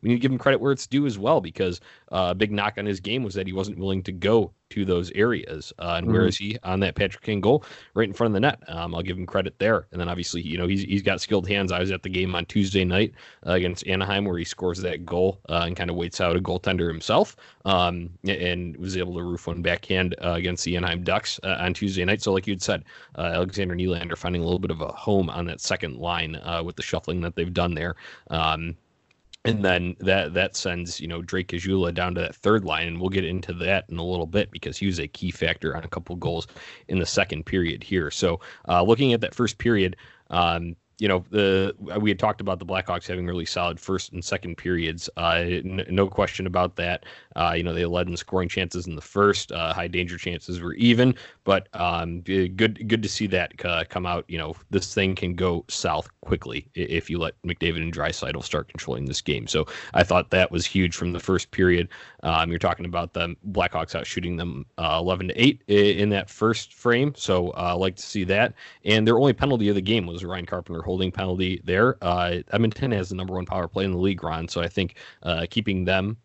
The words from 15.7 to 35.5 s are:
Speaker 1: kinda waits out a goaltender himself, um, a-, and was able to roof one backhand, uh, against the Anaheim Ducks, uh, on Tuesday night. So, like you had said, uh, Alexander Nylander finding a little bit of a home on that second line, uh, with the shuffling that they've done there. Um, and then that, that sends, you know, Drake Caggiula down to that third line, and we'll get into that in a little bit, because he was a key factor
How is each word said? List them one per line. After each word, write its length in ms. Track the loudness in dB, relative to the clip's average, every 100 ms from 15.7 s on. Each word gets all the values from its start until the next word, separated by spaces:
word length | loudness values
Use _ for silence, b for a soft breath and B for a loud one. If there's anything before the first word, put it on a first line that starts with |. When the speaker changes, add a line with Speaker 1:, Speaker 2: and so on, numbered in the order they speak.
| -2
Speaker 1:
kinda 160 | -4
waits 300 | -2 -4 -2
out 140 | 0 2
a 40 |
goaltender 480 | 0 -2 0 0 0
himself, 480 | -2 2 2 2 -2 B B 2
um, 420 | 4 4 0 -6 -6 -4
a-, 240 | -2 0
and 240 | -2 -4 -6
was 180 | -6 -4
able 180 | -4
to 80 | -4
roof 240 | -4 -6 -4
one 140 | -2
backhand, 540 | 0 -2 0 0 0 0
uh, 80 | -2
against 320 | 0 -2 -2
the 100 | -2
Anaheim 280 | -2 0 -2
Ducks, 340 | 0 0 -2 -6
uh, 140 | -4 -2
on 140 | -2
Tuesday 280 | -2 -2 0 0
night. 160 | 2
So, 100 | 2
like 140 | 0 0
you 80 |
had 80 | -2
said, 200 | -2 -2 -4 B B -6
uh, 120 | -2
Alexander 400 | 0 -2 -2 -4
Nylander 420 | -2 0 -2 -4 -6
finding 240 | -4 -2
a 40 |
little 140 | 0 0
bit 120 | -2
of 100 | -4
a 80 | -6
home 400 | -6 0 2 2
on 160 | -2 -6
that 140 | -6
second 380 | -4 -4 -4 -6
line, 380 | -4 -2 -2 -6
uh, 260 | -6 -4
with 120 | -4 -8
the 60 |
shuffling 380 | -4 -4 -2 -4
that 160 | -2 -2
they've 160 | -2
done 220 | 0 0
there. 200 | 0 -4 -6 B B -6
Um, 440 | 0 0 0 -4 -10 _ _ _ _ _ -4
and 200 | -2 2
then 320 | 4 4 2 -2
that, 360 | 2 2 2
that 200 | 0 0
sends, 460 | -2 -4 -4 -6 -8
you 80 | -8
know, 120 | -8
Drake 280 | -4 -4 -2
Caggiula 440 | -4 0 2 2
down 220 | 0 -2
to 60 | -2
that 140 | -4
third 300 | 0 4 4
line, 220 | 4 -2 -2
and 140 | -2
we'll 100 | 0
get 140 | 0
into 280 | 0 -2 -6
that 300 | -4 0 0 0
in 100 | -6
a 60 |
little 220 | -4 -2 0
bit, 240 | 0 0
because 280 | -4 -10 -2
he 80 | -2
was 140 | -2
a 80 | -4
key 220 | -6 -6
factor 460 | -2 -2